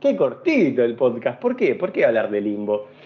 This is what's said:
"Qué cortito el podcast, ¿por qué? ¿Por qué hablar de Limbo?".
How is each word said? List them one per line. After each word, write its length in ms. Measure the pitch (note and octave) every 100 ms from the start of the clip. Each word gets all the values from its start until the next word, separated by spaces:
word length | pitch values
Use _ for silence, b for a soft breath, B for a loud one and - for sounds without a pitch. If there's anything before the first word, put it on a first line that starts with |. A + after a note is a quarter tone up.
"Qué 160 | C#4 -
cortito 640 | C3 - F4 C#4+ D3+ A#2
el 140 | A#2 A2+
podcast, 440 | B2+ A#2 B2+ A#2+
¿por 160 | A#3+ B3+
qué? 180 | E3+ A2
¿Por 160 | F#3
qué 120 | -
hablar 260 | C#3 A2 G#2
de 100 | G#2
Limbo?". 480 | G#2 G#2 G#2 G#2 - B